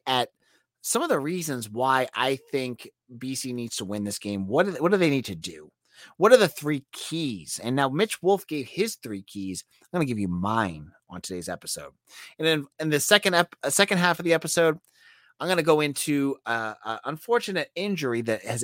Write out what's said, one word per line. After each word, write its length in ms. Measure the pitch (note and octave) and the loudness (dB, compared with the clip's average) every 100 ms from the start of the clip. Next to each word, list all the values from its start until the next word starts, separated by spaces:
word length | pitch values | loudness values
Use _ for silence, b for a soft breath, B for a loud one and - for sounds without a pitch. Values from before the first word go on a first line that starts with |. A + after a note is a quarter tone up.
| C3+ | -2
at 220 | B2+ A#2+ _ _ _ _ _ | 0 0 _ _ _ _ _
some 220 | - A#3 | -2 0
of 80 | E4 | 2
the 100 | E3+ | 0
reasons 500 | C#3+ F3+ D#3+ B2+ G#2+ | -2 -4 -4 -6 -6
why 380 | A2 C3 C3 B2+ | -2 2 2 2
I 240 | G#2+ C3 C3 | 0 -2 -2
think 520 | - C3+ B2+ A#2 - _ - A#2+ | -4 -4 -4 -8 -14 _ -20 -12
B 180 | B2+ B2+ | -8 -6
C 160 | C3 | -6
needs 240 | B2 A#2 - | -6 -6 -6
to 100 | G2 | -6
win 200 | G#2 G2+ | -4 -4
this 120 | - | -6
game. 300 | G#2 G2+ F#2+ | -4 -4 0
What 180 | C#3 G3 | 2 2
do, 160 | C#3 | 0
what 100 | E3+ | 2
do 60 | G3 | 4
they 120 | E3 | 4
need 160 | C3+ A2+ | 2 -2
to 100 | E2+ | -8
do? 340 | F2 D#2 D#2 _ _ B B B | -10 -14 -18 _ _ B B B
What 160 | G#3 | 8
are 60 | B3 | 8
the 100 | F#3+ | 8
three 380 | - D3 C#3+ - | 0 -4 -4 -6
keys? 680 | - - E3 D3 G2 D2 - | -14 -8 -4 -4 -6 -8 -8
And 140 | A2 C3+ | -2 0
now 140 | C3+ | 2
Mitch 340 | D3 G#3+ - | 0 -2 0
Wolf 240 | F3+ G3 - | 2 0 0
gave 220 | D3+ A#2 | -8 -6
his 260 | E3+ A3 - | -2 -4 -4
three 280 | A2+ G2 | -8 -10
keys. 420 | G2 G2+ F#2+ F2 - b | -10 -10 -8 -8 -12 b
I'm 160 | b F3+ | b -2
gonna 80 | C#3 | -2
give 140 | A2 | 0
you 100 | F#2+ | -2
mine 640 | F2 G2+ A2+ G2 D#2 D2+ _ - | 0 0 0 0 -4 -16 _ -18
on 100 | F2+ | -14
today's 300 | - F2+ E2+ | -10 -8 -8
episode. 420 | E2+ - D#2 D2 _ _ B B B | -10 -8 -10 -12 _ _ B B B
And 80 | D#3+ | 0
then 180 | D#3 C#3 - | 0 -2 -6
in 120 | D#3 | 0
the 100 | D3 | 2
second 320 | - G#3 G3 | 4 4 4
ep-, 220 | F3 E3+ - | 2 0 -2
uh, 80 | C#3 | -2
second 280 | - G3+ F#3+ | 2 2 4
half 220 | F3+ E3+ | 2 2
of 40 | |
the 100 | F3 | 2
episode, 460 | D#3+ D#3+ - E3 D#3 _ b b b b b | 2 2 2 2 2 _ b b b b b
I'm 80 | E3 | -2
gonna 160 | F3 | 2
go 160 | D#3+ D3+ | 4 4
into 560 | D3+ C3+ - C#3+ C#3 - A2+ | 2 -2 0 0 0 -2 -4
a, 60 | A#2 A2 - A2 | -2 -4 -8 -8
a 140 | A2 C3 | -8 -8
unfortunate 680 | D#3 - A#3 G#3+ F#3 C#3+ | -8 0 0 0 -4 -4
injury 480 | E3+ G3+ F3+ C3+ A#2 | -4 -4 -2 0 0
that 220 | A2+ G#2+ | 0 -2
has 200 | A2 A#2 | -2 -4